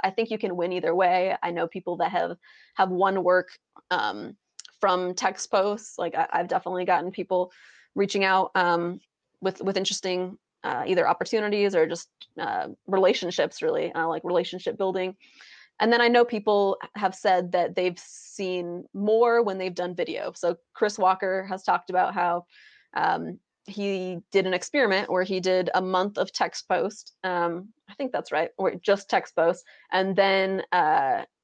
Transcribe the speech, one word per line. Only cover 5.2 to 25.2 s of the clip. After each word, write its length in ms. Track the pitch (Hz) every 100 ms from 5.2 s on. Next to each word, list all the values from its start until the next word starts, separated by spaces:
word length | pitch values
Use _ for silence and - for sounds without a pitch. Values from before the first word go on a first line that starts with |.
| 185 196 -
posts. 460 | 202 202 214 - -
Like, 160 | 170 165
I, 120 | -
I've 160 | 170 180
definitely 360 | 175 175 180 180
gotten 260 | 170 175
people 400 | - - 185 180 - - - _ 190
reaching 280 | 196 202 190
out, 260 | 190 190 190
um, 460 | 175 170 170 185 _ _ _ -
with, 200 | 190 185
with 160 | 190 190
interesting, 600 | 190 196 190 180 185 202 _ _
uh, 200 | - 120 -
either 200 | 180 160
opportunities 680 | 170 175 220 208 208 202 180
or 120 | 160
just, 220 | 170 - _ - -
uh, 300 | 110 95 73 - -
relationships, 760 | 190 190 214 175 - 147 -
really, 300 | 160 156 165
uh, 140 | 165 165
like, 160 | 160 175
relationship 520 | 175 175 180 - 214
building. 380 | 190 185 185 190 _ - - - - -
And 120 | 226
then 80 | 233
I 80 | 233
know 160 | 240 240
people 520 | 214 208 202 196 - - 208
have 200 | 196 -
said 360 | 208 180 175
that 220 | 180 170 180
they've 240 | 180 175
seen 840 | - - - - 190 180 175 175 -
more 500 | 190 208 220 240 233
when 140 | 220 190
they've 160 | 185 180
done 200 | 180 175
video. 380 | 156 151 -
So 240 | - 175 175 _
Chris 240 | - 208 208
Walker 460 | 185 190 190 190 190
has 180 | 190
talked 260 | - 180 -
about 240 | 180 180 190
how, 300 | 175 175 - - - _ _ -
um, 440 | 165 170 165 180 _ _ -
he 520 | 208 202 190 185 175 -
did 160 | 196 185
an 60 | 180
experiment 540 | - 294 226 190 202
where 120 | 185